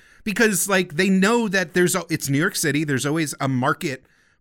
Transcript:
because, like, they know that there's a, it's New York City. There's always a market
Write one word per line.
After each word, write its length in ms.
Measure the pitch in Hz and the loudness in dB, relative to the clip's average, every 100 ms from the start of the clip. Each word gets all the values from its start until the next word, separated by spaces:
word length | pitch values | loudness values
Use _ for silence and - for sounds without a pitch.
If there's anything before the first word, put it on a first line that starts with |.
| _ - 214 | _ -10 -4
because, 420 | 190 220 185 202 | 0 2 2 0
like, 280 | 190 180 147 | 0 0 0
they 120 | 190 | 2
know 380 | 190 196 240 220 | 4 4 2 0
that 260 | 190 180 | -2 0
there's 220 | 180 180 180 | 2 2 0
a, 80 | 170 | -4
it's 180 | 156 139 | -4 -2
New 100 | 139 | 0
York 200 | 190 - | 0 0
City. 260 | 156 143 | -2 0
There's 220 | 151 131 143 | 0 -2 -2
always 280 | 165 151 - | -2 -4 -4
a 80 | 139 | -2
market 580 | 127 139 156 160 131 _ _ _ _ | 0 0 -2 -6 -8 _ _ _ _